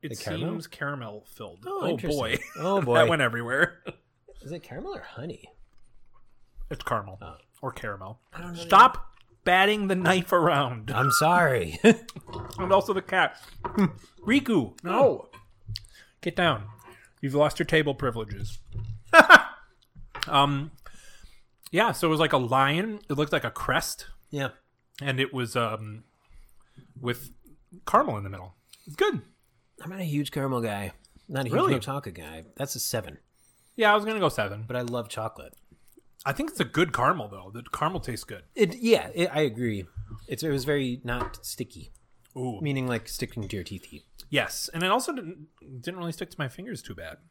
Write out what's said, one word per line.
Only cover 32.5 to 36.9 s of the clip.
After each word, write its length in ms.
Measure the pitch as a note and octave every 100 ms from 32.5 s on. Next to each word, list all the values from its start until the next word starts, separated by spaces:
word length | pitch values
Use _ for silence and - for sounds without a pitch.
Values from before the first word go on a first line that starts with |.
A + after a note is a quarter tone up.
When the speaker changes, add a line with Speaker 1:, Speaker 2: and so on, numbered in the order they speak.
| -
Speaker 2:
That's 180 | C#3
a 60 | -
seven. 380 | - A#2+ G2 D2 _ _ _ _ _ -
Speaker 1:
Yeah, 160 | G#3+
I 40 | G#3
was 80 |
gonna 160 | G#3 A3
go 80 | F3
seven. 360 | - G#2 G2+ A2+
Speaker 2:
But 100 | B2
I 60 |
love 260 | A#2+ A#2+ A2
chocolate. 460 | - A2 - - - _ - _ - _ _ -
Speaker 1:
I 60 |
think 180 | C#3 D4+
it's 100 | -
a 40 |
good 280 | C3 - E3+